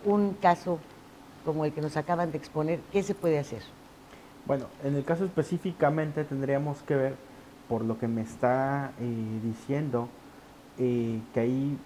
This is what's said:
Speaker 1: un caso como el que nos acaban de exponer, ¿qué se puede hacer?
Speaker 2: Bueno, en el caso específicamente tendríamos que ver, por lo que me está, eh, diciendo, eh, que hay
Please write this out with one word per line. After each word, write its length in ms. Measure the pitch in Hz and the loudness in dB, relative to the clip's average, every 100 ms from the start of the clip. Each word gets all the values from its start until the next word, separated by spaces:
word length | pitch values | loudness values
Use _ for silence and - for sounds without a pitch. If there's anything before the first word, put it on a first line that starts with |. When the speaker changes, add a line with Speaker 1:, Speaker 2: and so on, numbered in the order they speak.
| 208 | 4
Speaker 1:
un 280 | 208 202 196 | 4 4 4
caso 380 | 180 175 180 165 - - - - - - | 4 4 0 -4 -6 -20 -20 -20 -20 -8
como 220 | - 151 151 | -2 0 0
el 80 | |
que 80 | 151 | 0
nos 160 | 151 151 | -2 -2
acaban 340 | 147 170 170 | 0 0 0
de 60 | 151 | -2
exponer, 420 | - 156 156 165 - | -4 -2 0 -2 0
¿qué 120 | 202 | -2
se 100 | 196 | 0
puede 260 | - 170 151 | 0 2 2
hacer? 220 | 139 110 - - - - - - - - - | 0 -8 -12 -18 -20 -20 -20 -20 -20 -12 -2
Speaker 2:
Bueno, 220 | 139 123 - | -2 -2 -6
en 120 | 139 143 | -2 0
el 80 | |
caso 220 | 139 165 190 | 0 0 0
específicamente 960 | 175 - 175 190 170 147 156 156 151 | 0 0 -2 -2 2 2 4 0 -2
tendríamos 540 | 151 135 135 139 147 139 | -4 -2 2 2 0 -6
que 120 | - 139 | 0 2
ver, 200 | 135 135 - - - - - | 2 -2 -14 -20 -20 -20 -4
por 160 | 117 | -2
lo 160 | 113 113 | 0 0
que 80 | 117 | 0
me 140 | 113 | -2
está, 680 | 113 - 123 131 135 139 135 - | -4 0 2 4 2 0 -4 -6
eh, 380 | 120 113 110 110 | -4 -4 -4 -2
diciendo, 640 | 113 110 - 139 151 123 120 - - - - - - - | -4 -4 -4 -2 0 -2 -2 -10 -20 -20 -20 -20 -18 -2
eh, 400 | 127 120 117 110 113 | 2 2 0 -2 -2
que 60 | 123 | 0
hay 360 | 120 131 143 135 | 2 2 0 -2